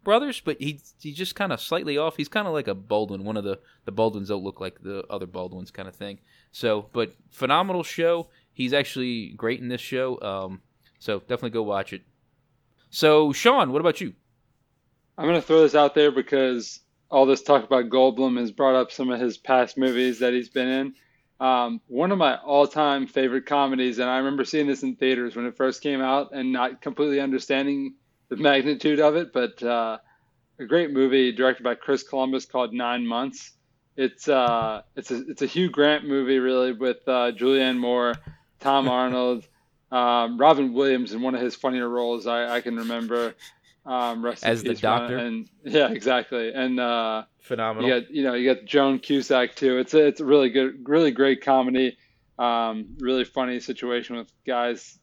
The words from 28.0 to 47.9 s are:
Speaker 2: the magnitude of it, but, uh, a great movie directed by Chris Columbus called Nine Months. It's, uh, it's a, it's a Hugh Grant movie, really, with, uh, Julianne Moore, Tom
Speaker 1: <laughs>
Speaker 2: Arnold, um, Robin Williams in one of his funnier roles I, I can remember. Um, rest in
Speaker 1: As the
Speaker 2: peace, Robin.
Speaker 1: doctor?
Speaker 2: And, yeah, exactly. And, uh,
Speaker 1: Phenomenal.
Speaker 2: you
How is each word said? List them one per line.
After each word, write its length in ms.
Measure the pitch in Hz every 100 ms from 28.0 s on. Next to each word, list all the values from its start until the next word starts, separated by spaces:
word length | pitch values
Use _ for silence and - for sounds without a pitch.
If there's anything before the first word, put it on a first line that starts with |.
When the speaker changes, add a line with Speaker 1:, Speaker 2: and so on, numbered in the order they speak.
| _ _ _
Speaker 2:
the 80 | 113
magnitude 640 | 147 139 135 139 151 147
of 160 | 151 156
it, 160 | 175
but, 300 | 127 120 -
uh, 360 | 120 120 113 110 _ _ _ _ _ _
a 40 |
great 260 | 120 165 165
movie 400 | 139 135 135 127
directed 300 | 110 131 123
by 120 | 120
Chris 280 | 120 - 135
Columbus 420 | - 135 131 131
called 280 | - 127 120
Nine 340 | 120 120 123 117
Months. 460 | 117 135 131 - _ _ _ _ -
It's, 320 | 131 - -
uh, 540 | 135 123 117 113 110 - -
it's 140 | -
a, 140 | 123 131
it's 120 | -
a 40 | 139
Hugh 240 | 165 180
Grant 340 | 139 147 151
movie, 340 | 147 139 127 135
really, 340 | 127 127 127
with, 340 | 113 127 123 -
uh, 240 | 127 120
Julianne 460 | 110 123 135 131 127
Moore, 360 | 123 123 120 120 - - _ _
Tom 280 | 139 139 131
Speaker 1:
<laughs> 100 | 127
Speaker 2:
Arnold, 460 | 127 127 123 123 - _ _ _ _
um, 460 | 127 120 120 117 120
Robin 340 | 143 147 135
Williams 380 | 120 139 127 117
in 100 | 110
one 120 | 127
of 60 | 127
his 140 | 123
funnier 340 | - 135 127 120
roles 380 | 120 120 117 107
I, 300 | 117 120 120
I 40 |
can 160 | 120 117
remember. 580 | 113 117 117 120 117 - - _ _ _ -
Um, 360 | 127 120 117
rest 200 | 120 -
in 80 | -
Speaker 1:
As 120 | 117
the 80 | 107
Speaker 2:
peace, 120 | 113
Robin. 180 | 110 117 120
Speaker 1:
doctor? 60 | 123 120
Speaker 2:
And, 220 | 113 110 _
yeah, 240 | 143 147 131
exactly. 640 | - 117 127 113 123 113
And, 260 | 135 127 127
uh, 460 | 120 117 113 110 110 _
Speaker 1:
Phenomenal. 480 | - 117 113 110
Speaker 2:
you 120 | 120